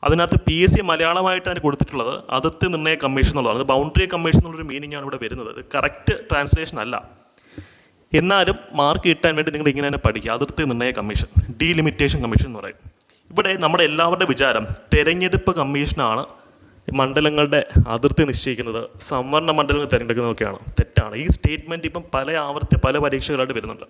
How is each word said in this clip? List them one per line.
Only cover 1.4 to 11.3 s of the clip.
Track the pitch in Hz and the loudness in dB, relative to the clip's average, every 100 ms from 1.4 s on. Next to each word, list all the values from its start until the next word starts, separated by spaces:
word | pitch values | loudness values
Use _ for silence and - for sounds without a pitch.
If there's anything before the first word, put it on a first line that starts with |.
| 185 | -2
അതിന് | 180 156 | -2 -2
കൊടുത്തിട്ടുള്ളത് | 139 - 139 117 143 - 131 | 0 -2 -2 -4 -6 -4 -2
അതിർത്തി | 147 160 185 | -2 -2 -2
നിർണ്ണയ | 165 156 160 143 | 0 0 0 0
കമ്മീഷൻ | 135 131 | 2 2
എന്നുള്ളതാണ്. | 147 120 110 | 2 0 0
അത് | 135 | 2
ബൗണ്ടറി | 135 147 156 185 | 2 2 0 0
കമ്മീഷൻ | 175 165 160 | -2 2 4
എന്നുള്ളൊരു | 170 160 156 | 2 -4 -10
മീനിങ് | 135 147 147 | -10 -10 -10
ആണ് | 139 | -10
ഇവിടെ | 139 117 | -8 -8
വരുന്നത്. | 127 110 123 | -8 -12 -12
ഇത് | 127 143 | -6 -2
കറക്റ്റ് | 139 - - 208 - | -2 -2 -2 -2 -2
ട്രാൻസ്ലേഷൻ | 151 143 170 160 151 113 | -2 2 0 0 -6 -6
അല്ല. | 120 - _ _ _ _ - - _ _ _ _ 156 | -6 -10 _ _ _ _ -20 -20 _ _ _ _ 0
എന്നാലും | 175 196 185 190 - - | 2 2 2 0 -6 0
മാർക്ക് | 143 165 180 | 2 2 2
കിട്ടാൻ | 156 170 156 | 2 2 0
വേണ്ടി | 156 147 | -2 0
നിങ്ങൾ | 151 | 0
ഇങ്ങനെ | 139 143 | 0 -2
തന്നെ | 139 - | 0 -2
പഠിക്കുക. | 110 110 113 | -2 -4 -2
അതിർത്തി | 139 - 151 | -4 -2 -2
നിർണ്ണയ | 120 123 123 | 0 -2 -2
കമ്മീഷൻ, | 104 107 - | -4 -4 0